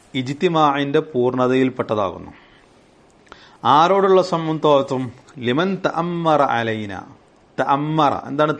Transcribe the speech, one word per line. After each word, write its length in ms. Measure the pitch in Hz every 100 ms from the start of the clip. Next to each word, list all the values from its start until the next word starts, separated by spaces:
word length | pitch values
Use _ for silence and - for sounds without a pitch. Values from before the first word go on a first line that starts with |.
| _
ഇജ്തിമാഇന്റെ 840 | 131 123 143 180 160 151 139 139 156
പൂർണ്ണതയിൽപ്പെട്ടതാകുന്നു. 1300 | 151 123 123 127 127 131 131 123 104 107 95 87 82 - - _ _ _ _ _ _ _ _ - - - 117
ആരോടുള്ള 560 | 143 175 196 196 185
സംഉം 360 | 180 165 160 156
ത്വാഅത്തും? 540 | 151 139 139 131 127 - - -
ലിമൻ 380 | 120 131 190 185 -
തഅമ്മറ 560 | - 175 170 160 151
അലൈന. 600 | 131 120 113 110 104 92 - - _ _ _ -
തഅമ്മറ, 540 | 127 139 151 156 143
എന്താണ് 420 | 101 - 139 151